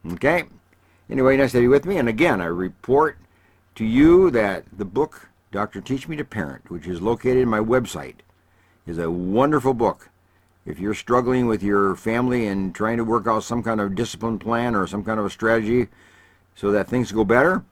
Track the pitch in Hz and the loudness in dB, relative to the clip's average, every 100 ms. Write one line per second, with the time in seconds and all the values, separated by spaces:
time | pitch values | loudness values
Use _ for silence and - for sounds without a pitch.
0 | 82 87 135 170 - - _ _ _ _ | -12 -4 0 0 -4 -20 _ _ _ _
1 | _ 131 131 135 135 127 120 139 165 190 | _ 0 4 4 2 4 4 4 2 -2
2 | 120 110 170 104 85 87 92 - - 135 | 0 2 2 2 -2 -4 -6 -8 0 2
3 | 156 - _ _ _ _ _ - 113 120 | 2 -2 _ _ _ _ _ -6 0 4
4 | 156 175 185 120 101 90 - 95 98 110 | 8 8 6 2 0 -4 -10 -10 -6 -2
5 | 151 - - _ _ 98 104 - - 135 | -4 -6 -20 _ _ -6 -6 -8 -8 -8
6 | 160 151 147 110 76 65 - 87 82 87 | -6 -10 -8 -6 -8 -10 -14 -12 -8 -4
7 | 101 117 127 127 123 107 110 127 123 78 | -2 0 2 2 2 0 2 0 0 -10
8 | 69 - _ _ _ _ _ _ - 85 | -12 -18 _ _ _ _ _ _ -10 -4
9 | 82 87 92 104 143 151 131 120 110 - | -4 -2 -2 0 2 2 0 0 0 -2
10 | - _ _ _ _ _ - 78 98 104 | -16 _ _ _ _ _ -14 -6 -6 -6
11 | - 123 123 127 120 107 101 101 98 87 | 0 0 2 0 0 0 0 2 2 -2
12 | 113 117 127 123 110 98 95 - 110 117 | -4 -2 0 -2 -2 -4 -6 -4 -4 -2
13 | 113 113 104 110 - 120 113 110 101 98 | -2 -2 0 -2 -2 -4 -2 -2 -2 -4
14 | 117 - 113 107 107 117 120 107 87 104 | -6 -6 -6 -4 -4 -2 0 -2 -2 -6
15 | 101 110 101 - 113 113 107 123 120 _ | -4 -4 -4 -2 0 2 2 0 0 _
16 | _ _ _ _ _ _ 101 104 95 123 | _ _ _ _ _ _ 0 0 0 -2
17 | 113 107 101 120 156 185 - | -2 0 2 4 4 0 -6